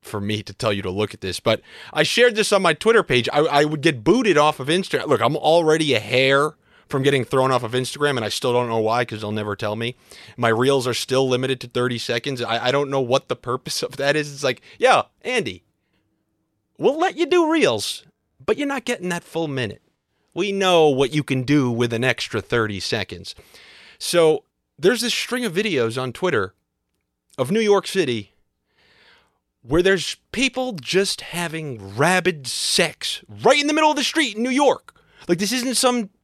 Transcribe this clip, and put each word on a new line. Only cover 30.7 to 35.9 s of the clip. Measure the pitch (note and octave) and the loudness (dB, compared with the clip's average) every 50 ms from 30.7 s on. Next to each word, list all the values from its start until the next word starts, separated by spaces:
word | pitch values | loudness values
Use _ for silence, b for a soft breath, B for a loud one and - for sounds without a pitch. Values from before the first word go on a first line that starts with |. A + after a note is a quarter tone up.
| A#3 | -6
just | E3 B2 - - F#3 G3+ G3 - - | -8 -8 -2 0 0 0 0 -2 -6
having | - - - F3 F3 E3 D3+ D#3+ D#3 D3 C3 A2+ G2 G2 G2 A2 | -8 -12 -8 -8 -8 -6 -8 -8 -10 -10 -10 -12 -12 -14 -2 0
rabid | C#3+ E3 F#3 F#3 E3+ F3+ F3 D3+ C3+ B2 | 2 4 4 2 2 0 -2 -2 -8 -10
sex | - - - - - - F3 D#3 C3 _ - - - - - _ | -8 -6 -4 -2 0 0 0 0 -2 _ -10 -8 -8 -10 -12 _
right | G#2 G2+ A2 G#3+ C#4 D4 | -18 0 2 4 4 4
in | C#4+ D4 | 2 0
the | D4+ | 0
middle | D#4 D#4 D4+ | 2 4 2
of | D4+ C4+ | 2 2
the | C4+ | -2
street | - - D#4 D#4 A#3+ G3+ G#3+ | -2 0 0 0 0 -2 -4
in | A#3 | -4
New | B3+ | 0
York. | B3+ C4+ D4 C4 - - _ - _ b b b b b b b | 2 2 4 4 2 0 _ -20 _ b b b b b b b
Like, | F3 E3+ | -2 0
this | G#3 F#3+ | 0 -2
isn't | A#3 B3+ A#3 C4+ B3 | -2 -2 -2 -2 -2
some | - - B3+ | 2 2 2